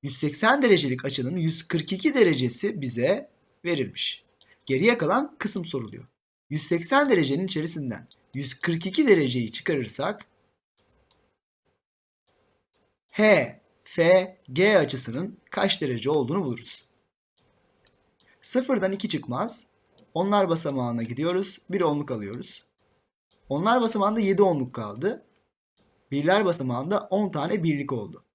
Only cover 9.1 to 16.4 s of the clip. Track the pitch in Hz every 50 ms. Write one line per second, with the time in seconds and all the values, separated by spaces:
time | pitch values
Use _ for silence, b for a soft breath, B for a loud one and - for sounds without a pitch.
9.1 | 202 170 147 127 120 127 117 110 - - - - 165 139 120 104 - - 139 -
10.1 | 214 - - _ _ _ _ _ _ _ _ _ _ _ _ _ _ _ _ _
11.1 | - _ _ _ _ _ _ _ _ _ _ _ _ _ _ _ _ _ _ _
12.1 | _ _ _ _ _ _ _ _ _ _ _ _ _ _ _ _ _ _ _ _
13.1 | _ - 214 214 208 170 127 110 - - _ _ _ _ _ - - - 165 165
14.1 | 185 185 185 185 - _ _ - 131 139 185 208 214 185 151 143 139 127 - -
15.1 | 113 135 175 208 - - _ _ - - 196 196 - - 160 135 123 113 104 131
16.1 | 151 151 131 117 156 196